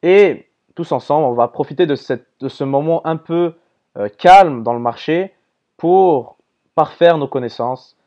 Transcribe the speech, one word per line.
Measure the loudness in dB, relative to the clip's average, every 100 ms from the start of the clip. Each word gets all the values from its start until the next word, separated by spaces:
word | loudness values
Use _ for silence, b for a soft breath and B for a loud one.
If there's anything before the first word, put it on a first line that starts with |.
Et | 4 4 4 0 _ _ _ -14
tous | -6
ensemble, | -6 -2 -2 -2
on |
va | -2 -4
profiter | -4 -10 -2 -2
de | -2
cette, | -6 -10 _ _
de | -14
ce | -8
moment | -4 -4 -2 -4 -4
un | -8
peu, | _ -4 -4 -6 _ _ _ -10
euh, | -10
calme | _ 6 6 6 -2
dans | -6
le | -6
marché | -6 -8 -6 -4 -4 _ _ _ _ _
pour | 0 2 2 0 -4 _ _ _ _ -4
parfaire | -4 2 2 2
nos | -2
connaissances | -6 -8 -8 -8 -8 _ _